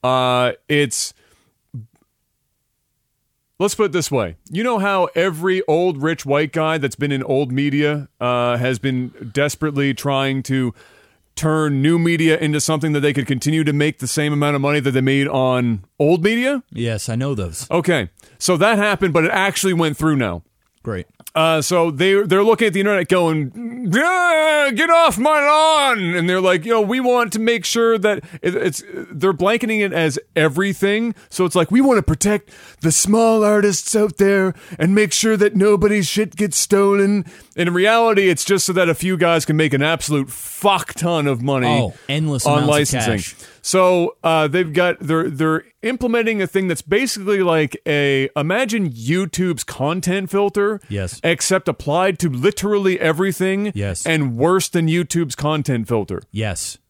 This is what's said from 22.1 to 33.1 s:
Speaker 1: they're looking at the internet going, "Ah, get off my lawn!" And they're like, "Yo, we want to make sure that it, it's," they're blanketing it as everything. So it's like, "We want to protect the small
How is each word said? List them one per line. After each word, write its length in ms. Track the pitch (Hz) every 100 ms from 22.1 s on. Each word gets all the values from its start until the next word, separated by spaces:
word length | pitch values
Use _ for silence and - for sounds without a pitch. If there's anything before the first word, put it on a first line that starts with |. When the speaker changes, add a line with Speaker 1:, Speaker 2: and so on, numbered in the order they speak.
| 196
Speaker 1:
they're 200 | 202 190
looking 240 | 208 226 226
at 60 |
the 60 | 185
internet 260 | 196 202 175
going, 800 | 180 165 160 139 220 233 240 233 196
"Ah, 720 | 330 370 349 320 311 302 285 240
get 140 | 330
off 260 | 330 330 196
my 220 | 269 302
lawn!" 680 | 285 302 311 311 277 233 180
And 160 | 175 170
they're 120 | 185
like, 220 | 190 180
"Yo, 160 | 156 226
we 180 | 208 254
want 340 | 254 247 233
to 60 | 214
make 260 | 226 233 175
sure 320 | 233 233 226
that 220 | 202 196 - 165
it, 100 | -
it's," 300 | 180 185 - 202 190 -
they're 240 | 151 180
blanketing 460 | 165 180 233 233 220
it 140 | 202
as 260 | 170 160 131 - -
everything. 800 | 156 139 196 185 196 208 233 214 -
So 160 | - 185
it's 100 | 185
like, 160 | 165
"We 100 | 226
want 160 | 269 233
to 60 |
protect 480 | - 156 202 208 - - - -
the 100 | 165
small 520 | - -